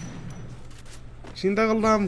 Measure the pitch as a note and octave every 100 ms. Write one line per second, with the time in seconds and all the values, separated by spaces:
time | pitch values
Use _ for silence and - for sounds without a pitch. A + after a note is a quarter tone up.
0 | - - - - - - - - - -
1 | - - - - F#3 G#3 A3 A3 A3 G#3+